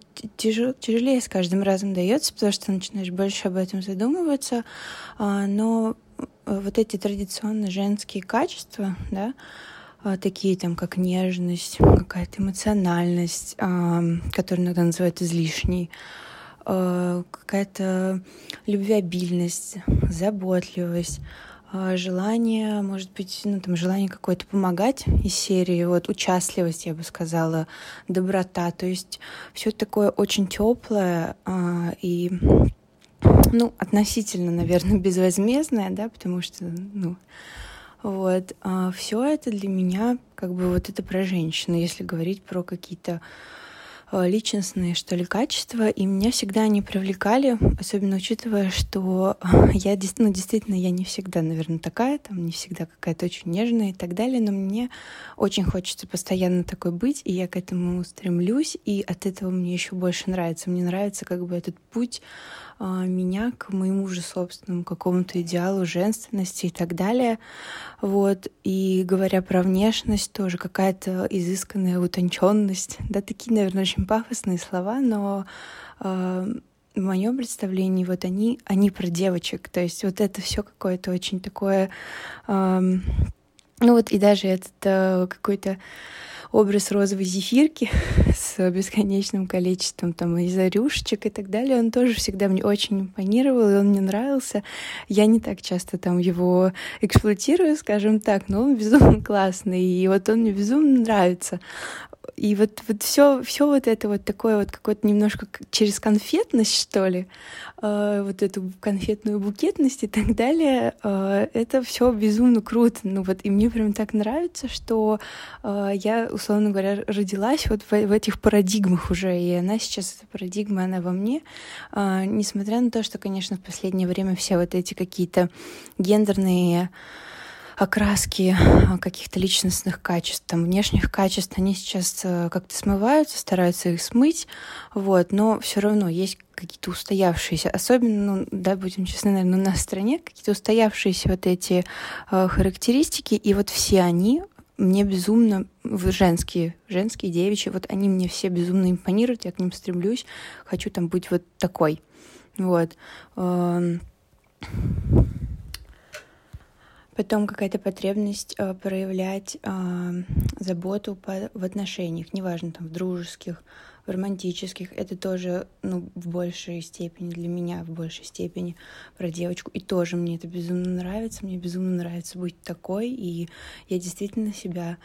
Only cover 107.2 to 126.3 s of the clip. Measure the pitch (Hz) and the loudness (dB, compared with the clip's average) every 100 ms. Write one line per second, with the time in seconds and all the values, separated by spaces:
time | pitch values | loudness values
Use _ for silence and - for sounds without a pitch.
107.2 | 185 - - - - - 214 208 208 202 | -6 -14 -20 -18 -18 -6 -2 0 0 0
108.2 | 196 190 196 196 185 - 214 196 202 208 | -2 -2 -2 -2 -8 -4 -2 -2 -2 -2
109.2 | 214 208 202 208 330 403 269 - 214 220 | -2 -2 -2 0 -2 2 0 0 -2 0
110.2 | 208 226 233 330 302 254 233 - 208 196 | 2 2 2 4 4 4 0 -2 -2 0
111.2 | 196 196 214 226 233 262 240 - 247 220 | 2 2 2 0 0 0 0 2 2 4
112.2 | 214 214 247 233 214 226 233 233 196 196 | 2 6 6 6 4 4 4 4 -4 -2
113.2 | 185 185 208 196 226 226 214 202 214 214 | -2 -2 2 4 4 2 0 0 0 0
114.2 | 208 285 349 - 247 - - 226 214 214 | 0 0 -2 -6 -8 -8 -2 2 2 0
115.2 | - - - - 214 202 196 202 208 226 | -4 -16 -16 -10 -6 -4 -2 -2 0 0
116.2 | 226 - - 208 214 196 196 202 - 202 | -2 -4 0 2 2 2 0 -2 -2 -2
117.2 | 196 196 220 311 - 208 - 208 208 214 | -2 0 0 0 0 -2 2 2 4 2
118.2 | - - 214 208 185 208 196 180 - 180 | 2 2 4 4 4 2 4 2 0 -2
119.2 | 190 180 175 175 180 220 - - 185 - | 0 0 0 0 0 -2 -4 -6 -8 -12
120.2 | - 202 180 196 208 190 185 185 175 185 | -16 -12 -8 -6 -2 -2 0 -2 -2 -2
121.2 | 208 302 - - - - - - 202 190 | -2 -2 -6 -18 -16 -16 -8 -2 0 0
122.2 | 190 214 202 202 202 233 247 226 214 196 | 0 0 -2 -4 -2 0 2 0 -4 -6
123.2 | 196 190 185 185 - - 190 185 180 180 | -6 -6 -4 -8 -8 -6 -2 0 0 0
124.2 | 190 185 - 180 175 180 180 - 185 - | 0 -2 0 2 2 -2 -4 -6 -6 -4
125.2 | 175 - 175 - - - - - 180 208 | 0 2 0 -2 -18 -18 -16 -4 4 4
126.2 | 208 | 4